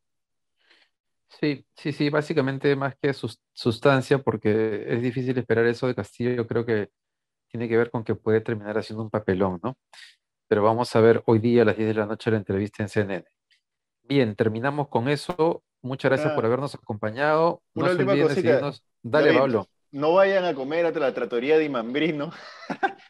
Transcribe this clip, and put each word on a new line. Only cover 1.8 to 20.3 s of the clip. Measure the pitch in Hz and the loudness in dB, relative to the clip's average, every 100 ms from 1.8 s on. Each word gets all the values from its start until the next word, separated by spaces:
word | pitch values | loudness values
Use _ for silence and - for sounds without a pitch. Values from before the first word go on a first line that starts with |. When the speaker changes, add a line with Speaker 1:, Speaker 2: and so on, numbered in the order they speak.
| 156 | -8
Speaker 1:
sí, | 143 147 | -2 0
básicamente | 151 147 156 135 135 143 | 0 0 -2 0 0 0
más | 139 139 - | 0 -2 -2
que | 143 | -4
sus-, | 131 113 - _ | -4 -8 -12 _
sustancia, | - 123 113 143 135 - 139 | -4 -2 2 4 4 2 0
porque | 120 107 107 107 110 104 135 | 0 -2 0 0 0 -4 -4
es | 120 | -2
difícil | 123 127 127 127 | -2 -4 -4 -4
esperar | 117 113 117 | 0 2 2
eso | 113 127 | 0 -2
de | |
Castillo, | 120 92 - 120 | -4 -8 -4 -4
yo | 123 113 | -2 -2
creo | 120 | -2
que | 120 107 95 _ _ _ _ _ _ | 0 -2 -4 _ _ _ _ _ _
tiene | 113 117 | -8 0
que | 113 | 0
ver | 117 | 0
con | 120 | -4
que | 110 | -4
puede | 104 110 110 | -4 0 0
terminar | 117 110 104 107 | 0 -6 -4 -6
haciendo | - 110 | -6 -10
un | 110 | -6
papelón, | 107 98 92 95 90 | -4 -2 0 0 -2
¿no? | 110 - _ - - _ _ _ - | -8 -10 _ -20 -20 _ _ _ -2
Pero | 104 | 2
vamos | 107 113 120 117 | 2 2 0 4
a | |
ver | 113 113 - | 6 4 4
hoy | 110 | 2
día | 120 120 | 4 4
a | 107 | 4
las | 107 | 2
diez | 110 | -2
de | |
la | 107 104 | -2 -4
noche | 110 113 | -4 -2
la | 110 | -2
entrevista | 95 98 104 - | -2 -4 -4 -6
en | 104 | -4
C | 110 | -2
N | 98 90 | -2 -6
N. | - _ _ _ _ _ _ _ | -10 _ _ _ _ _ _ _
Bien, | - 139 113 | -2 0 2
terminamos | 101 110 110 139 147 143 | 2 0 0 -4 -4 -2
con | 117 127 | -2 0
eso. | 143 - 175 160 - _ _ | -2 -4 -2 0 -2 _ _
Muchas | 127 135 135 | -10 -2 0
gracias | 135 151 | 2 0
Speaker 2:
Ah, | |
Speaker 1:
por | 147 113 | 0 0
habernos | 127 139 | -2 -4
acompañado. | - - 107 107 120 147 156 170 - _ | -10 -10 -6 -6 -2 0 2 2 -2 _
No | - | -2
Speaker 2:
una | - | 0
Speaker 1:
se | |
Speaker 2:
última | 143 127 | 0 2
Speaker 1:
olviden | 143 156 | 2 2
de | |
Speaker 2:
cosita. | 160 165 | 2 2
Speaker 1:
seguirnos. | 135 143 - _ _ | 2 0 -8 _ _
Dale, | 117 147 147 | -2 2 4
Speaker 2:
David, | 123 | 4
Speaker 1:
Pablo. | 135 110 - _ _ | 4 0 -2 _ _
Speaker 2:
no | 139 151 | -4 2
vayan | 185 196 | 4 4